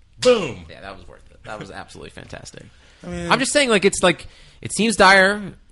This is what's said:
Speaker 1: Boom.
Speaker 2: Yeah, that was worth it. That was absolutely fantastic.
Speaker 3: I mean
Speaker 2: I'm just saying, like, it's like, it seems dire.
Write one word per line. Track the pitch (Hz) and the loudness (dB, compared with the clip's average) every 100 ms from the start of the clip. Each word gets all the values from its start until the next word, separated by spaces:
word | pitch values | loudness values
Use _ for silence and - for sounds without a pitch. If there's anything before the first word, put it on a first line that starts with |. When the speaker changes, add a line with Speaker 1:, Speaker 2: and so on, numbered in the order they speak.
| _ - | _ -2
Speaker 1:
Boom. | 247 233 156 95 82 | 0 2 -2 -10 -18
Speaker 2:
Yeah, | 67 | -18
that | 95 92 | -18 -18
was | 85 | -20
worth | 62 - | -20 -20
it. | - - | -20 -16
That | 107 | -14
was | 98 | -14
absolutely | 90 - 85 71 | -16 -18 -18 -18
fantastic. | - - - - - - - - _ | -18 -18 -18 -18 -20 -20 -20 -20 _
Speaker 3:
I | 175 | -14
mean | 175 170 | -10 -2
Speaker 2:
I'm | 220 | -2
just | 262 | 0
saying, | 294 262 | 0 2
like, | 208 190 | 2 2
it's | - | 2
like, | 180 170 - - - - | 0 0 -6 -20 -20 -16
it | - | -8
seems | - 226 190 | -2 0 4
dire. | 190 196 190 208 190 - _ | 6 6 4 0 -8 -16 _